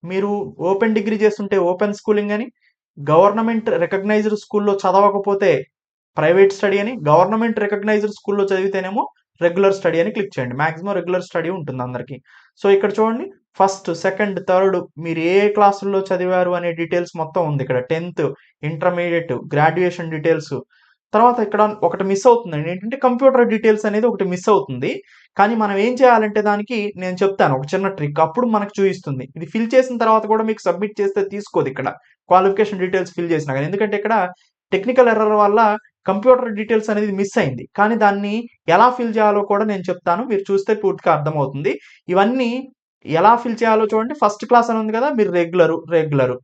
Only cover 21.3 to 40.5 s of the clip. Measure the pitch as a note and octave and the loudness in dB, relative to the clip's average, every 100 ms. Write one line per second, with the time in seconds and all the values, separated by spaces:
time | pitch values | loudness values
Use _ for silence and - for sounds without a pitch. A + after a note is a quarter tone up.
21.3 | A#3+ G#3 G#3 G#3+ G#3 E3+ - F#3+ G3 B3+ | 4 -2 2 0 2 -2 -2 -2 2 4
22.3 | A#3+ A#3 D3+ D#3 F#3 G#3 C#4 C4 A#3+ C4+ | 4 2 -6 -6 -6 -8 -2 0 4 4
23.3 | B3+ A#3 G#3+ A3 G#3+ G#3+ G#3 A#3 F#3+ G3 | 4 2 2 2 2 0 0 0 0 -4
24.3 | F3+ - G3 - B2+ D3 F4+ - _ _ | -2 2 2 2 -6 -4 -6 -12 _ _
25.3 | - G#3 A#3 G#3+ G3 A3 B3 B3+ A#3 G#3+ | -8 -6 -2 -2 -2 -2 2 4 4 2
26.3 | G#3+ G#3 G#3 G#3 A#3 G3+ G3+ F#3 F3+ G3 | -2 -2 -2 -4 -6 -6 -6 -8 -2 -2
27.3 | G3 F3 C3+ D3 F#3 G3 F#3+ D3 D3 D#3+ | 2 0 0 -4 -4 -4 -4 -6 0 0
28.3 | E3 A#3+ G#3+ G3+ - G3 F#3 D3+ C3 B2 | 0 -2 -2 -4 -2 -2 -2 -8 -10 -10
29.3 | - D#3+ A3 A3+ B3+ B3+ A#3+ A3+ A3 A3 | -14 -8 -4 2 2 2 0 2 2 2
30.3 | A3 A3 G#3+ - F3 G#3 G#3 G3 G3 G3 | -2 -2 -2 -2 -2 -4 -2 -2 -2 -4
31.3 | G3 - F3 D#3 - - - _ _ _ | -6 -4 -2 -2 -4 -8 -8 _ _ _
32.3 | F#3 F#3+ G3 G#3 G3+ F3+ F#3 F3+ - E3+ | 4 4 2 0 0 -2 -2 -4 -6 -2
33.3 | D#3+ C#3+ C3+ D3 G3 G#3+ G3+ G#3 A3 F#3 | -2 -2 -4 -4 -2 -2 -2 0 0 0
34.3 | F3+ _ _ _ F#3+ G3 B3+ A#3+ A3 G#3+ | -6 _ _ _ -4 0 4 4 4 2
35.3 | G#3+ G#3 G#3 A3 G#3+ _ _ - G3+ A3+ | 2 4 4 2 0 _ _ -4 -2 4
36.3 | B3+ B3 G#3 G#3+ A3 A3 G#3 G#3+ G3 G3+ | 4 2 -6 -2 -2 0 -2 -2 -2 -2
37.3 | - E3 A#2 - - G#3 A3+ G#3 G3+ G3+ | 0 -2 -4 -12 0 0 4 2 2 -4
38.3 | G#3+ A#3+ _ - F3 A#3+ A#3 A#3 A3 G#3+ | -6 -8 _ 0 4 4 2 -4 0 2
39.3 | G3+ G3+ G3+ G#3+ G3 F3+ F3+ - F3 B3+ | 2 0 0 0 -4 -4 -6 -2 -2 -2
40.3 | G3+ G3 | -4 0